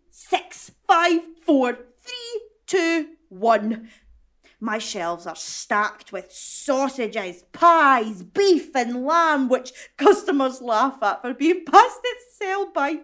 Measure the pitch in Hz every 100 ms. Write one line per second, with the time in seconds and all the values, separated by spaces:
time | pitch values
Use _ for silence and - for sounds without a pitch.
0 | _ - - 359 - - - _ - 339
1 | 349 339 - - - 277 247 240 - _
2 | 494 494 466 453 - _ - 370 330 330
3 | 302 - _ 185 226 214 214 220 - -
4 | _ - _ _ _ - 220 214 214 202
5 | 170 170 180 160 - - - 208 208 -
6 | - 190 - - - - - 262 269 269
7 | 214 208 185 175 - - 339 330 285 254
8 | 220 190 180 - 403 330 - 269 240 247
9 | 269 330 320 294 254 247 - - - -
10 | 381 415 - 285 262 254 240 214 269 269
11 | 208 - 247 269 302 370 285 392 494 -
12 | 494 480 - - 392 392 392 339 285 311